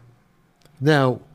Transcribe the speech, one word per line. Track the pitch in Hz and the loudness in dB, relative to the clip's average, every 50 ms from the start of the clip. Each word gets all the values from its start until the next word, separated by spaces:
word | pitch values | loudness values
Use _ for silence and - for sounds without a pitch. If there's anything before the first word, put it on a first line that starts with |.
| - - _ _ _ _ _ _ _ _ _ _ _ _ _ - | -20 -20 _ _ _ _ _ _ _ _ _ _ _ _ _ -4
Now, | 131 147 156 143 135 127 120 110 - - - | -2 0 2 2 0 0 -2 -6 -10 -20 -20